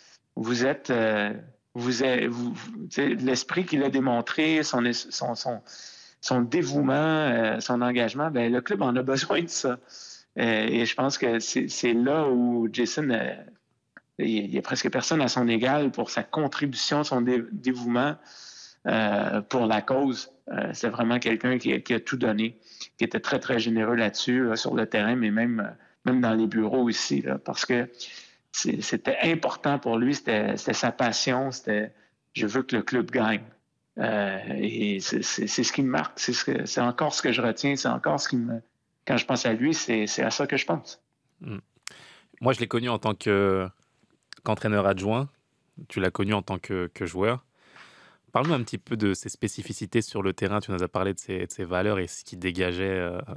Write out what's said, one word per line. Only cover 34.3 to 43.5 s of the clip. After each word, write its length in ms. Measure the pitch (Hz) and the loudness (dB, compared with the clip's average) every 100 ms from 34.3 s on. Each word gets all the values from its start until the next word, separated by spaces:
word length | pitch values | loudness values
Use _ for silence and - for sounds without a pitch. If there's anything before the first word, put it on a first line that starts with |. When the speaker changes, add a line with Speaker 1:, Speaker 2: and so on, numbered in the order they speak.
| 98 104 - | -4 -6 -4
Speaker 1:
et 420 | 107 - 104 98 | -2 0 0 -2
c'est, 220 | - 117 | -2 -2
c'est, 240 | - - 104 | -2 -2 -2
c'est 180 | - | 0
ce 80 | 120 | 0
qui 100 | - | 0
me 60 | 135 | 0
marque, 300 | 139 151 - | 0 -2 -4
c'est 160 | - | -4
ce 100 | 120 | -2
que, 220 | - - - | -2 -2 -2
c'est 160 | - | -2
encore 320 | 120 - 151 | 0 0 -2
ce 80 | - | 0
que 100 | 139 | 0
je 80 | 120 | 2
retiens, 360 | 117 110 139 135 | 0 0 0 0
c'est 120 | 127 | 0
encore 320 | 123 147 147 | 0 0 0
ce 80 | - | 0
qui 80 | 123 | 0
me... 240 | 117 113 - _ _ _ - | -2 -4 -10 _ _ _ -2
Quand 100 | 120 | -2
je 80 | |
pense 220 | - 127 120 | 0 0 0
à 80 | |
lui, 180 | 113 139 | 2 2
c'est, 340 | 156 - 113 107 | 0 0 0 0
c'est 160 | - | -2
à 80 | 127 | -2
ça 160 | - 147 | 0 0
que 120 | 135 | -2
je 80 | - | 0
pense. 340 | 151 - - _ _ _ _ | -4 -4 -18 _ _ _ _
Speaker 2:
Hmm. 180 | - 104 - _ - - - - _ - | -10 -10 -12 _ -20 -20 -20 -20 _ -2
Moi, 100 | 127 | 0
je 80 | 127 | 2
l'ai 80 | 117 | 0
connu 220 | 117 123 | 0 0
en 80 | 113 | 0
tant 160 | 110 | 0
que, 520 | 101 110 101 98 | 0 2 4 6